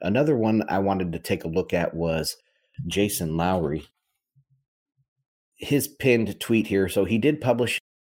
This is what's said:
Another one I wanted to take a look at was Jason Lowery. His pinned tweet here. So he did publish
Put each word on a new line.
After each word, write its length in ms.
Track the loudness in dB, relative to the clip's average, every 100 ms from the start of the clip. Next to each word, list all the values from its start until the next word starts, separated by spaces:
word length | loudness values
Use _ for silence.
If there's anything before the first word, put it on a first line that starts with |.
Another 340 | -2 2 2 2
one 280 | 2 2 0
I 100 | 0
wanted 320 | 0 0 -2
to 80 | -4
take 240 | -4 -4
a 60 | -2
look 240 | -4 -2
at 200 | -2 -2
was 420 | -2 -2 -2 -4 -8 _ _ _ -12 -6
Jason 500 | 0 0 -2 -4 -2
Lowery. 500 | 0 0 -2 -4 -8 _ _ _ _ _ _ _ _ _ _ _ _ _ _ _ _ -12
His 320 | -2 0 -2
pinned 520 | 0 2 4 2 -4
tweet 280 | 0 0 2
here. 220 | 2 2
So 160 | 2 2
he 120 | 2
did 240 | 2 0
publish 380 | 0 0 0 -4 -10 _